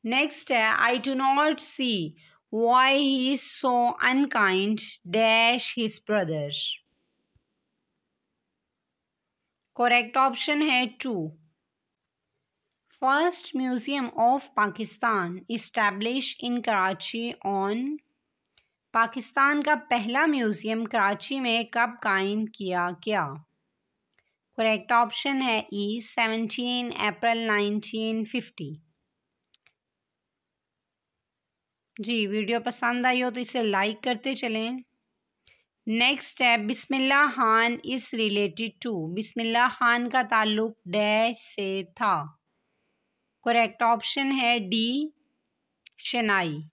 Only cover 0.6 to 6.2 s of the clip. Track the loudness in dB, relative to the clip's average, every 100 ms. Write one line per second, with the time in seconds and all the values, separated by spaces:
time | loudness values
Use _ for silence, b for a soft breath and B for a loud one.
0.6 | 2 2 2 2 -2 0 2 4 2 0
1.6 | -6 -4 -2 0 -4 b b b _ 0
2.6 | 4 6 6 4 4 2 0 -2 -4 -2
3.6 | 0 2 2 2 2 2 2 2 2 2
4.6 | 0 -2 -6 -14 -2 2 4 6 4 2
5.6 | -4 -4 -4 -6 -2 0